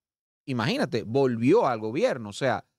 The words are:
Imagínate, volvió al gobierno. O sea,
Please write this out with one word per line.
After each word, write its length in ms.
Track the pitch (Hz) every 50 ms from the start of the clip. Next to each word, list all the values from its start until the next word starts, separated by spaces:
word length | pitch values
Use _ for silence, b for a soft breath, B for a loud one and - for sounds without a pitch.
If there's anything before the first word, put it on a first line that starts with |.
| _ _ _ _ _ _ _ _ _
Imagínate, 560 | - 131 120 107 143 233 294 233 131 - 113 87
volvió 640 | 98 117 139 139 131 120 110 117 131 185 240 202
al 120 | 139 123 110
gobierno. 520 | 107 110 113 156 233 262 185 127 113 101
O 20 | 101
sea, 340 | - 143 131 110 98 - _ _